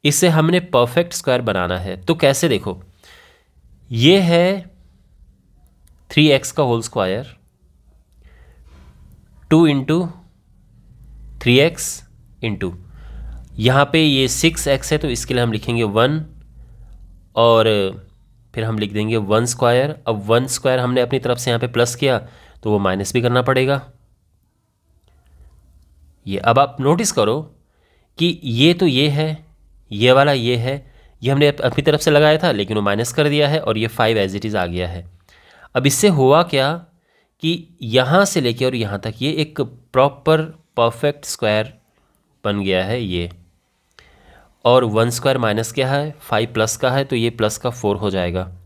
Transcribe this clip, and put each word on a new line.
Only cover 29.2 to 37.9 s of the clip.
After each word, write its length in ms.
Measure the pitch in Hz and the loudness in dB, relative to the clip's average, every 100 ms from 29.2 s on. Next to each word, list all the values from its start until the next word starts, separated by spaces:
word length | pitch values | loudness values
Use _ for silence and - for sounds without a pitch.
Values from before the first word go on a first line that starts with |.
| 156 156 - _ _ _ _ | -4 -6 -14 _ _ _ _
ये 200 | 101 123 | 0 4
वाला 200 | 131 143 | 6 4
ये 240 | 135 117 123 | 2 0 -2
है, 180 | 123 139 - _ _ _ | -2 -6 -12 _ _ _
ये 100 | 123 | -2
हमने 160 | 139 147 | 2 2
अप-, 140 | 139 | 2
अपनी 220 | 123 - | -2 0
तरफ 160 | 147 147 | 0 2
से 120 | - | 2
लगाया 260 | 147 151 156 | 4 4 2
था 140 | 175 | 0
लेकिन 260 | 107 101 107 | -2 -2 -2
वो 60 | |
माइनस 300 | 101 101 123 | 0 -2 -2
कर 160 | - 147 | -2 0
दिया 180 | 147 143 | 2 0
है 120 | 156 | 0
और 180 | 117 107 | -2 -2
ये 100 | 110 | -4
फ़ाइव 300 | - 113 110 | 0 0 2
as 180 | 98 | -2
it 100 | 98 | -4
is 100 | 107 | -4
आ 100 | 104 | -4
गया 220 | 87 87 87 | -4 -4 -6
है। 180 | 87 87 _ _ _ _ _ - | -8 -14 _ _ _ _ _ -8
अब 120 | 127 139 | -2 0
इससे 200 | - 208 | 2 2
हुआ 320 | 156 131 156 | 4 4 4
क्या 300 | 170 139 135 170 - _ _ _ _ _ | 2 -2 -2 -4 -12 _ _ _ _ _
कि 340 | 160 175 160 _ | -4 -4 -8 _
यहाँ 400 | 120 | 0